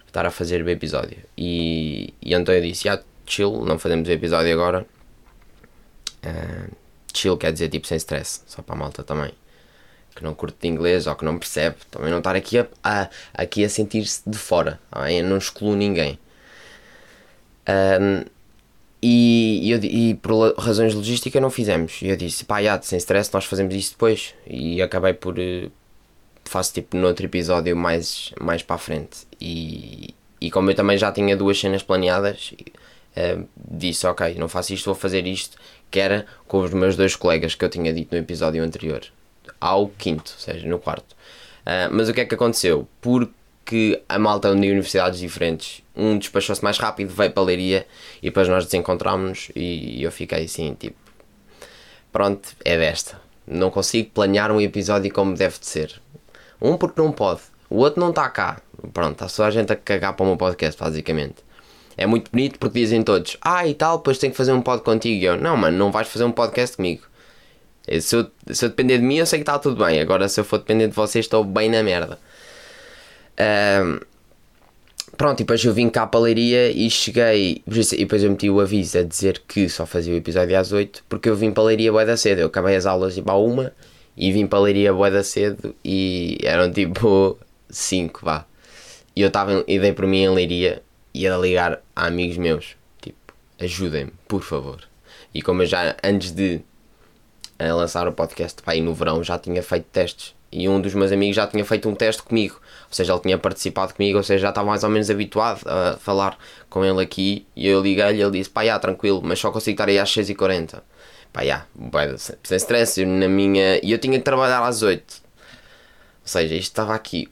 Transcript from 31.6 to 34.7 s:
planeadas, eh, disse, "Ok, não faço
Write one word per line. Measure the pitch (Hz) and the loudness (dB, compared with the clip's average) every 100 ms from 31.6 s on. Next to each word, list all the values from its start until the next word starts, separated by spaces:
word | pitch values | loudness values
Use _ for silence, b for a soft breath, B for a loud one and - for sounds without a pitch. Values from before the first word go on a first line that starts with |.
| 98 98 | 0 -2
planeadas, | - 92 90 92 101 - - - - - b b _ 90 | 0 0 2 0 -2 -4 -12 -18 -20 -20 b b _ -4
eh, | 87 87 - - | -4 -4 -8 -18
disse, | - 82 87 80 90 | -14 -6 -4 -2 -2
"Ok, | 87 85 85 | 0 -4 -4
não | 82 | -6
faço | 92 90 | -4 -6